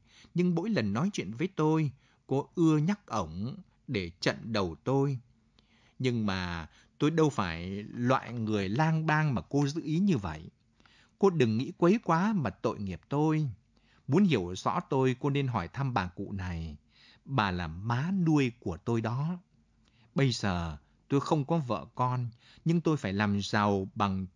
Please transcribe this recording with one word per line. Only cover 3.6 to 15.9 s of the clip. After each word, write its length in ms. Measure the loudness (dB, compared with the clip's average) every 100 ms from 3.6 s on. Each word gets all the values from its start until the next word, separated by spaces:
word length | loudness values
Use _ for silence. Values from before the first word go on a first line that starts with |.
| -16 _ -6
để 220 | -6 -6 -4
trận 320 | -4 -2 -2
đầu 240 | -2 -2 -2
tôi. 340 | -2 0 0 -4 -10 _ _ _ _ _ _ -4
Nhưng 280 | -2 0 0
mà 420 | -2 -2 -6 -8 -16 _ -2
tôi 120 | 0
đâu 200 | 4 2
phải 540 | 2 -2 -4 -6 -8 -8
loại 440 | -2 2 2 0
người 360 | -4 -2 0 0
lang 380 | 0 2 2 2
bang 280 | 2 2
mà 80 | -2 -2
cô 180 | 0 0
giữ 160 | -2
ý 140 | -2 0
như 200 | 2 0
vậy. 320 | -2 -8 -14 -20 _ _ _ _ _ _
Cô 120 | 2
đừng 260 | 4 4 2
nghĩ 160 | -2 2
quấy 200 | 4 4
quá 280 | 2 2 2 0
mà 140 | -2
tội 280 | -2 -4 -4
nghiệp 220 | -6 -8 -4
tôi. 400 | 0 2 2 0 -6 _ _ _ _ 0
Muốn 160 | 4
hiểu 300 | 4 4 0 -4
rõ 240 | -2 -4
tôi, 360 | 0 2 2 2
cô 100 | 0
nên 160 | 0 -2
hỏi 220 | -2 -4
thăm 260 | -4 -2